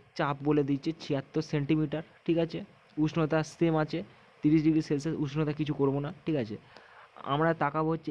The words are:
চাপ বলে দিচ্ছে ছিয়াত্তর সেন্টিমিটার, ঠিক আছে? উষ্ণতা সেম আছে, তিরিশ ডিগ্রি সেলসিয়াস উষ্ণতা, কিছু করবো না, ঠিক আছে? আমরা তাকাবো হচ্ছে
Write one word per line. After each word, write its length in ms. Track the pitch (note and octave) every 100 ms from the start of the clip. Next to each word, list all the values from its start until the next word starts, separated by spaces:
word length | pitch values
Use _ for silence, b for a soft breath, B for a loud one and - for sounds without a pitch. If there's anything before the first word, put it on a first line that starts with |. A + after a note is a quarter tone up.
| - -
চাপ 200 | D3 C#3+
বলে 200 | C#3+ D3
দিচ্ছে 280 | C#3 C#3 E3 D#3+
ছিয়াত্তর 420 | - C#3 - D#3+
সেন্টিমিটার, 600 | D#3 D3+ C#3+ D#3 D#3 D#3 - - -
ঠিক 120 | E3
আছে? 220 | E3 E3 G3+ - - -
উষ্ণতা 460 | D#3 E3 D3+ D#3+
সেম 300 | D3+ - E3 D#3
আছে, 160 | D3+ E3 - B B _
তিরিশ 200 | D3+ D#3+
ডিগ্রি 180 | D#3 D#3
সেলসিয়াস 340 | D#3 D3 D#3 -
উষ্ণতা, 300 | C#3+ D3 D3+
কিছু 200 | D3 D3+
করবো 260 | D3 C#3 C#3+
না, 100 | C#3+ - -
ঠিক 100 | D3+
আছে? 200 | A2 G#2 B B B B B -
আমরা 260 | - C#3+ E3
তাকাবো 360 | D#3+ C#3+ D#3 D#3+
হচ্ছে 200 | D#3+ D#3